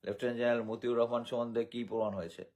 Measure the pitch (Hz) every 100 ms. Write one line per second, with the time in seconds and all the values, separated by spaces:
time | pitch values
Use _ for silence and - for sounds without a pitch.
0 | 95 101 123 117 120 117 110 110 120 120
1 | 117 120 117 123 117 113 113 120 113 110
2 | 107 95 85 - -